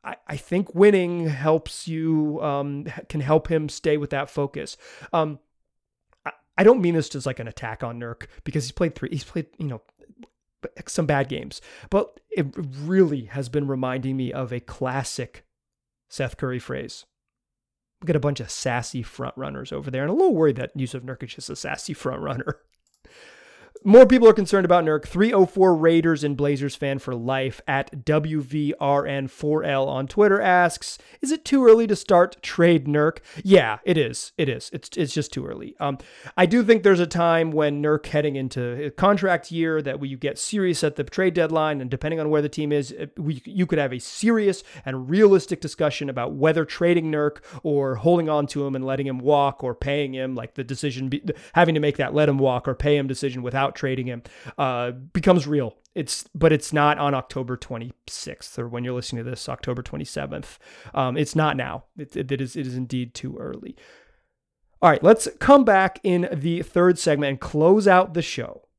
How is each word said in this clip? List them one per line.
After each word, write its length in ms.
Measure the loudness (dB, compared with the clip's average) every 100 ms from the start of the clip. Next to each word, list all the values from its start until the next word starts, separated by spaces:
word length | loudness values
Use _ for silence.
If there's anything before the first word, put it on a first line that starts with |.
| -14
I, 120 | -16 -12
I 80 | -12
think 400 | -4 -4 -4 4
winning 540 | 4 6 0 -2 -4
helps 580 | -2 0 0 -2 -14 -8
you, 540 | -6 -2 0 -2 -4
um, 460 | -4 -4 -6 -8 -10
h-, 200 | -14 -10
can 140 | -6
help 260 | 0 0 2
him 220 | -2 -4
stay 260 | -4 -2 -2
with 140 | -2
that 200 | -6 -6
focus. 460 | -6 -6 -8 -14 -16 -20 -20 -6
Um, 260 | -2 -2 -6 _ _ _ _ _ _ _ _ -14
I, 60 | -14 _ 4
I 60 | 6
don't 160 | 6
mean 140 | 2 0
this 200 | -4 -8
as, 100 | -8
like, 140 | -8
an 80 | -12
attack 360 | -12 -12 -10
on 180 | -10 -10
Nurk 240 | -14 -14 -18 -16
because 220 | -8 -6 -8
he's 80 |
played 220 | -4 -4 -4
three, 120 | -8
he's 120 | -8
played, 240 | -8 -10 -10 _
you 100 | -10
know, 140 | -10 _ _ _ _ -20 _ _ _
b-, 60 | -18 -16 -10
some 180 | -4 -2
bad 240 | -2 -2
games, 320 | -6 -10 -16 -20 -20 -2
but 300 | -2 -2 _ _
it 160 | -4 -4 -6 -12 -10
really 460 | 0 4 4 2 -6
has 200 | -8 -4
been 180 | -4 -4
reminding 520 | -4 -4 -4 -4 -4
me 160 | -4
of 180 | -6 -8
a 80 | -10
classic 880 | -12 -8 -6 -4 -6 -10 -12 -14 _ _ _ _ _ _ _
Seth 260 | -10 -10 -6
Curry 240 | -8 -8
phrase. 460 | -8 -10 -10 -16 _ _ _ _ _ _ _ _ _ _
We've 60 | -4
got 100 | -2
a 20 |
bunch 220 | -2 -4
of 100 | -10
sassy 520 | -8 -4 -4 -6 -10
front 340 | -12 -10 -12 -10
runners 340 | -12 -12 -10
over 180 | -10 -8
there, 120 | -6
and 100 | -2
a 20 |
little 220 | 2 2 4
worried 220 | 2 2
that 140 | -6 -6
Yusuf 280 | -8 -8
Nurkic 340 | -12 -14 -14 -16
is 120 | -14
a 60 | -12
sassy 380 | -10 -10 -10
front 280 | -8 -8 -6
runner. 360 | -8 -6 -8 -10
<laughs> 40 | _ _ _ _ _ -20 -20 -20 -20 -20 -20 -6 8
More 200 | 12 12
people 240 | 10 8
are 40 |
concerned 300 | 8 2 2
about 220 | 4 4 4
Nurk. 200 | -2 -4
Three 280 | 0 2
oh 120 | 4 2
four 300 | 4 4 6
Raiders 480 | 4 4 2 0
and 140 | -2 -2
Blazers 360 | -2 -2 -4
fan 260 | -6 -6 -6
for 140 | -6
life 460 | -8 -4 -4 -4 -8 -4
at 380 | -4 -4 -8 -2
W 340 | -2 0 -6
V 340 | -4 -4 -4 -2
R 260 | 0 0 0
N 220 | -6 -8
four 380 | -6 -2 -2 0
L 240 | -2 -2
on 180 | -4 -4
Twitter 320 | 2 4 4
asks, 580 | 4 4 4 -2 -14 -16 _ _
"Is 120 | -6
it 100 | -4
too 220 | 0 4 8
early 200 | 8 6
to 80 | -2
start 460 | 4 4 4 0
trade 440 | -10 2 4 4 2
Nurk?" 320 | 0 0 -2 -18 -10
Yeah, 360 | 6 6 6 -4
it 140 | -2 0
is. 340 | 0 -4 -12 -4
It 100 | -4
is. 220 | -4 -8
It's, 180 | -14 -12 -6
it's 180 | -4
just 200 | -4 -6
too 120 | -8 -10
early. 300 | -12 -14 -8
Um, 160 | -6 -6 -12 -20 -10 2
I 80 | 4
do 180 | 4
think 200 | 4 6
there's 180 | 6 4
a 60 | 2
time 440 | 0 2 2 0
when 320 | 0 0 0
Nurk 220 | 0 -2 0
heading 320 | -2 -2 -4
into 480 | -6 -6 -8 -6 -10
a 40 |
contract 640 | 0 2 2 0 -2 -4
year 300 | -4 -2 -2
that 180 | -4 -8
we, 80 | -8
you 100 | -6
get 200 | -6 -6
serious 440 | -6 -2 0 0
at 140 | -2 -2
the 80 |
trade 300 | -6 0 0
deadline, 480 | 2 0 0 0 -2
and 80 | -6
depending 320 | -6 -4 -4
on 80 | 0
where 140 | 0
the 40 | 0
team 240 | -4 -2
is, 200 | -2 -2
it, 200 | -10 -14 -8
we, 220 | -6 -6
you 220 | -8 -4 0
could 140 | 0
have 120 | -2
a 80 | -6
serious 640 | -12 -2 0 2 0 -2 -10 -14 -10
and 240 | -8 -2
realistic 500 | 6 8 8 4 -8
discussion 500 | -8 -2 -2 -2 -6
about 220 | -4 -6
whether 320 | 2 2 2
trading 480 | -2 0 2 2 0
Nurk 280 | -2 -2 -4 -18 -10
or 320 | -2 -2 -2 0
holding 340 | 2 2 2
on 180 | 0 -2
to 180 | -4 -4
him 100 | -4
and 100 | -4
letting 220 | -4 -4
him 100 | -2
walk 420 | 2 4 2 0
or 140 | -8 -6
paying 380 | -4 -2 -4
him, 220 | -6 -6 -8
like, 180 | -10
the 100 | -12
decision, 460 | -10 -6 -6 -6 -6
be, 120 | -6 -6 -10 -2
having 220 | 2 4 4
to 60 |
make 160 | 0 -2
that 160 | -2
let 160 | 2 2
him 80 | 4
walk 280 | 2 0 -4
or 100 | -2
pay 200 | 2 2
him 120 | 0
decision 340 | -4 -6 -6
without 320 | -6 -2 -2
trading 320 | -2 -4 -4 -6
him, 160 | -10 -14 -20 -18 -6
uh, 320 | -4 -2 -6
becomes 560 | -8 -6 0 4 4 2
real. 280 | -2 -2 _ _ -10
It's, 300 | -8 -8 -10 2
but 180 | 4
it's 180 | 4 0
not 280 | 0 2 2
on 160 | 0 -2
October 420 | -6 -10 -8 -10
twenty-sixth 1040 | -10 -12 -12 -16 -16 -14 -14 -16 -14 -12
or 80 | -8
when 160 | -6
you're 100 | -6
listening 300 | -6 -6 -8
to 40 | -8
this, 220 | -10 -10
October 320 | -10 -6 -8
twenty-seventh. 800 | -8 -10 -8 -8 -8 -10 -12 -20 -20 -20 -8
Um, 240 | -4 -2 -2
it's 180 | -2 0
not 220 | 0 -2
now. 280 | -6 -10 _ -18
It, 180 | -12 -10
it, 160 | -6
it 80 | -6
is, 160 | -6 -6
it 120 | -8
is 80 | -8
indeed 400 | -6 -6 -8 -10
too 200 | -12 -10
early. 360 | -12 -12 -14 -20 _ _ _ _ _ _ _ _ _ _
All 120 | 4
right, 100 | 6
let's 260 | 6 6 4 -4
come 260 | 6 8 8
back 340 | 4 2 -2
in 260 | 0 0 0
the 300 | -2 -2 -4
third 380 | -2 4 4 4
segment 300 | 2 0 0
and 80 | -4
close 480 | -4 2 4 6 6
out 260 | 4 4
the 80 | -4
show 460 | -6 -8 -10 -14 _